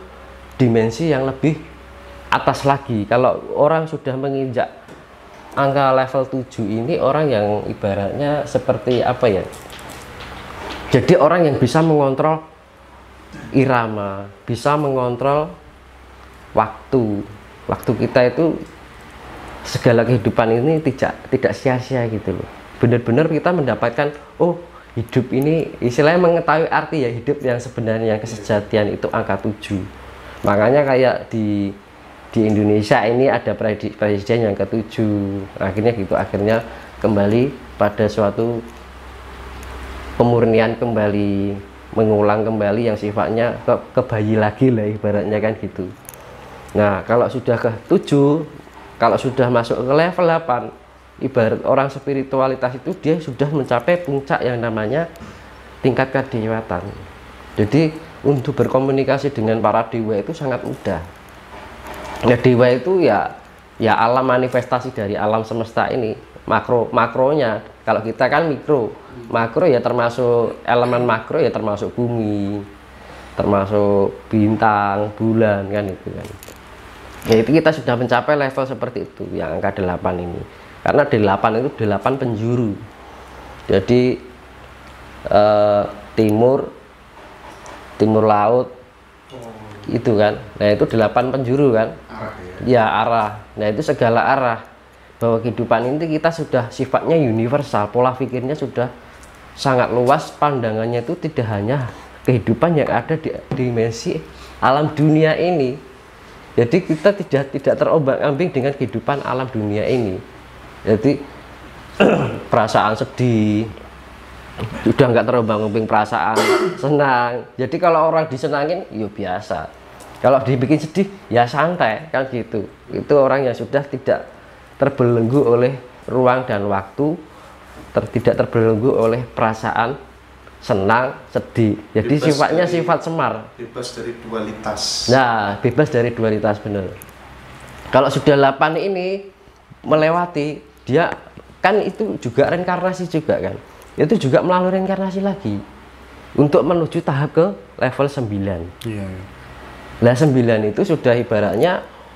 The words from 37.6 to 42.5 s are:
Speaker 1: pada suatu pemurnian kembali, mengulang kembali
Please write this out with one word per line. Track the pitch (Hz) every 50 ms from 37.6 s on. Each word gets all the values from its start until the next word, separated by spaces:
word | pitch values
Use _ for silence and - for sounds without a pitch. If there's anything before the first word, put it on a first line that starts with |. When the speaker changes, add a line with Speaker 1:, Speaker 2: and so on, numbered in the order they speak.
| - - -
Speaker 1:
pada | - 104 104 - - 107 104
suatu | - 113 104 101 101 - 113 120 120 113 117 - - - - - - - - - - - - - - - - - - - - - - - - - - - - - -
pemurnian | - 120 120 120 117 117 113 110 113 110 113 113
kembali, | - 127 120 117 117 104 104 101 104 101 101 98 98 98 101 101 101 - - - - - - -
mengulang | 120 110 107 107 104 104 104 104 110 107
kembali | 110